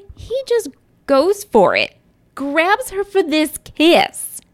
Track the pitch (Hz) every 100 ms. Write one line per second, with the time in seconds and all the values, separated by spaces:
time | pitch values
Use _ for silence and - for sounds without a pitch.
0 | 392 - - 508 523 480 294 - _ _
1 | - - 339 415 - 220 160 95 - _
2 | _ _ _ - 277 302 339 440 508 381
3 | 392 381 320 311 302 - - - 311 330
4 | - - - - -